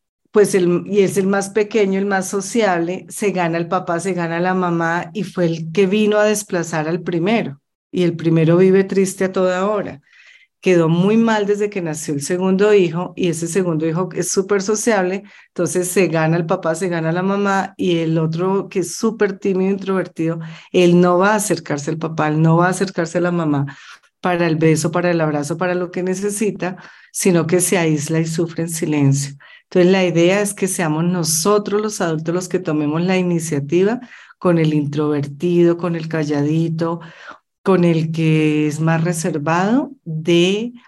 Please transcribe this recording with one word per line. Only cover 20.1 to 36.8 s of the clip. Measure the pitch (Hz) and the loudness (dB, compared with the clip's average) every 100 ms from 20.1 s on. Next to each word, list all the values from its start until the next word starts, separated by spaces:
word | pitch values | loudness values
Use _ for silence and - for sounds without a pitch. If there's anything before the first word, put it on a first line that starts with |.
| - 160 165 160 165 - | -4 -4 -4 -10 -16 -2
él | 185 175 175 | 4 6 6
no | 175 175 | 6 4
va | 196 | 4
a | 214 | 2
acercarse | 202 165 - 147 143 | 0 -4 -4 -6 -4
al | 160 | -6
papá, | 160 160 151 | -6 -2 0
él | 151 | 2
no | 160 165 | 4 4
va | 180 | 2
a | |
acercarse | 185 190 - 165 180 | 0 -4 -4 -4 -2
a | |
la | 175 | -2
mamá | 175 156 143 139 - - - _ _ | 0 0 -2 -2 -8 -20 -20 _ _
para | 185 175 170 | -2 0 0
el | 156 | 2
beso, | 160 156 156 | 2 2 0
para | 175 175 | 0 0
el | 170 | 2
abrazo, | 156 147 147 165 | 0 -2 -4 -4
para | 185 | -2
lo | 180 180 | -2 -4
que | 180 | -4
necesita, | 180 185 202 208 214 185 175 190 - - - | -4 -4 -4 -2 -4 -2 -8 -8 -18 -20 -16
sino | - 196 170 160 | -2 2 2 2
que | 180 | 0
se | 170 190 | 2 0
aísla | 165 151 143 160 | 2 0 0 -2
y | 165 | -2
sufre | 160 170 - | -2 -4 -4
en | 165 | -6
silencio. | - 160 151 139 139 139 - - - | -4 -2 2 2 2 -2 -12 -20 -20
Entonces | _ 185 180 | _ 4 4
la | 190 185 | 4 2
idea | 165 170 196 | 4 4 2
es | 202 | 0
que | - 190 | -4 -4
seamos | 190 165 151 | -2 -2 0
nosotros | 170 180 160 156 175 208 202 208 | -2 -2 -2 0 2 2 2 -2
los | 214 208 | -2 -4
adultos | 175 160 165 | -4 -2 -2
los | 175 180 | -4 -4
que | 180 | -6
tomemos | 180 151 147 156 | -2 -2 -2 -2
la | 175 185 | 0 0
iniciativa | 180 170 160 143 143 175 196 247 - - - _ | 0 -2 -2 -4 -2 0 0 -2 -8 -20 -20 _
con | 180 170 | 0 2
el | 156 151 | 2 2
introvertido, | 143 143 151 147 143 143 175 175 170 170 | 0 -2 0 0 -4 -4 0 4 4 2
con | 175 170 | -2 -4
el | 160 | -4
calladito, | 160 147 147 143 160 165 160 | -4 -2 0 0 0 -2 -2